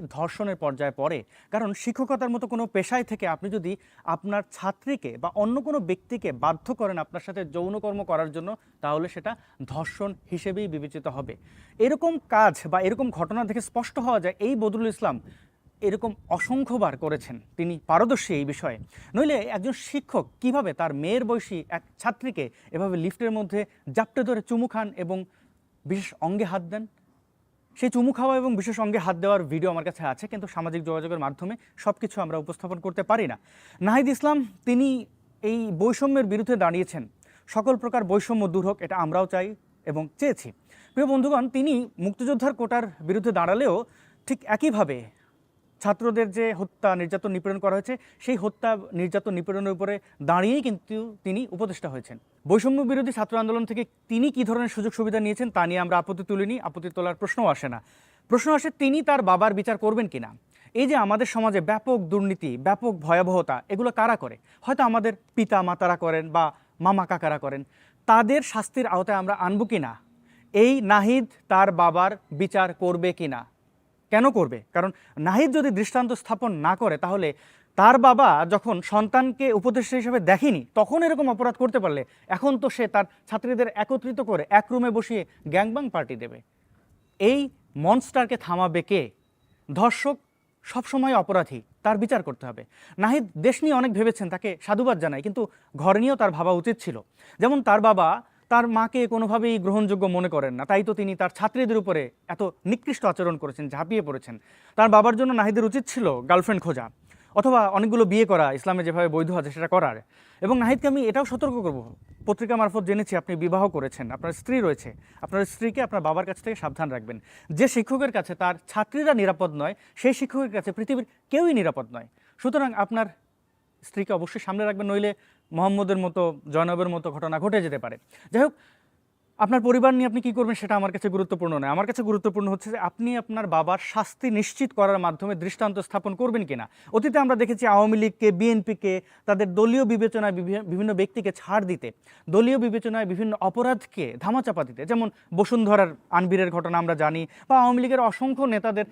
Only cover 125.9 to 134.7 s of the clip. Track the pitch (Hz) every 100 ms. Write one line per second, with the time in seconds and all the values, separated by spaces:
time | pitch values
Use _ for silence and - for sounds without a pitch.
125.9 | 190 180 175 175 147 151 151 170 175 180
126.9 | 170 165 143 165 156 196 208 165 139 117
127.9 | - _ - - 185 294 294 _ _ _
128.9 | _ _ _ _ - 208 254 240 247 262
129.9 | 254 254 233 247 220 226 220 208 208 196
130.9 | 175 208 190 185 180 170 151 135 156 202
131.9 | 240 214 208 214 196 196 196 214 220 180
132.9 | - 233 240 226 220 202 160 160 185 -
133.9 | 220 208 - 262 214 202 - 269